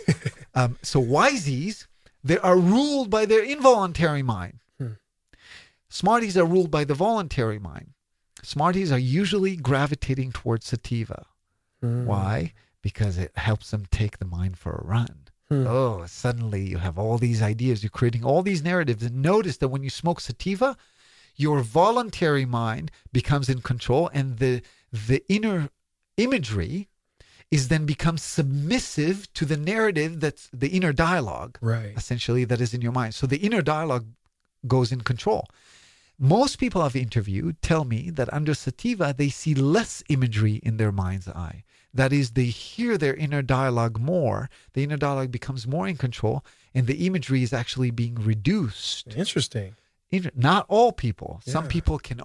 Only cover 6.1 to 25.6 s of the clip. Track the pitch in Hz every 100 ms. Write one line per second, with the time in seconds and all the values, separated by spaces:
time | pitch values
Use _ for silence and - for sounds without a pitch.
6.1 | 233 220 180 170 185 175 151 147 139 202
7.1 | 226 165 - 113 107 92 - - _ _
8.1 | _ _ - - 143 165 185 180 127 127
9.1 | 156 196 202 190 180 127 135 143 147 -
10.1 | 131 131 - 120 113 - - - 117 110
11.1 | - - _ _ _ _ _ 120 120 120
12.1 | 101 95 120 165 - _ _ 101 - 104
13.1 | 87 92 - 92 - - 107 95 - 107
14.1 | - 92 87 92 90 - - - 117 117
15.1 | - - _ - 143 120 127 127 98 85
16.1 | - 123 120 113 101 98 87 90 82 107
17.1 | 117 120 113 107 110 127 110 107 - 123
18.1 | 117 123 156 190 175 160 180 147 107 120
19.1 | 127 151 214 185 - 131 135 135 - 170
20.1 | 170 - 120 185 196 269 254 _ _ _
21.1 | _ _ - 151 147 113 151 196 240 226
22.1 | - 165 143 127 120 113 113 160 - -
23.1 | 123 - 143 131 127 - 123 - 131 175
24.1 | 139 135 113 131 123 - _ _ 110 110
25.1 | 135 - 208 320 180